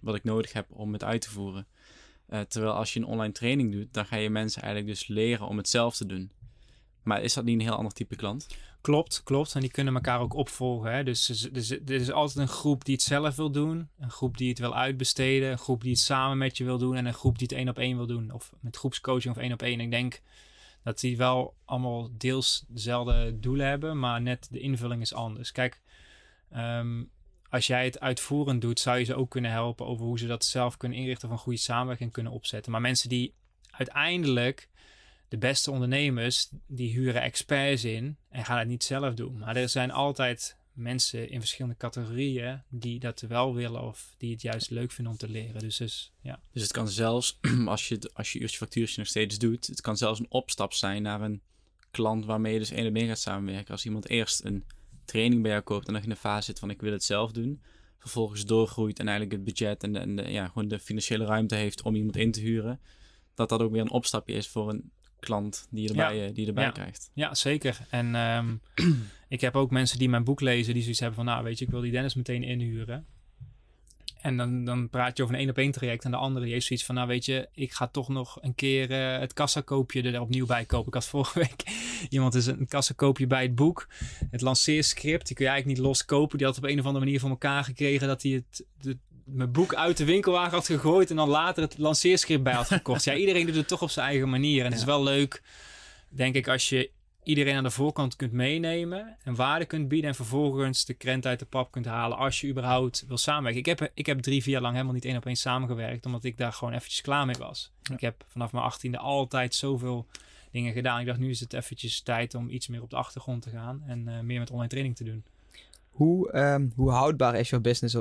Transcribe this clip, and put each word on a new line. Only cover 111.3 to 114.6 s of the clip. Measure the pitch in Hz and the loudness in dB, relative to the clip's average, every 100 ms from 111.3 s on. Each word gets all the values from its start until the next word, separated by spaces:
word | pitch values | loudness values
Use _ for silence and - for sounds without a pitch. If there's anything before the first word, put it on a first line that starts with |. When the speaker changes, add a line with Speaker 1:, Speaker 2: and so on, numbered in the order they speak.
Speaker 2:
is | 120 | -2
het | 120 | -6
eventjes | 123 - 123 117 - | -8 -8 -8 -6 -4
tijd | - 117 117 | -2 -2 -2
om | 123 117 | -4 -6
iets | 123 - | -6 -8
meer | 117 | -10
op | 117 | -8
de | 123 | -6
achtergrond | 123 - - 123 | -6 -8 -8 -6
te | 113 | -8
gaan | 113 117 135 147 | -10 -10 -10 -8
en, | 120 117 | -8 -6
eh, | 117 | -6
meer | 117 123 | -4 -4
met | 120 | -4
online | 120 | -4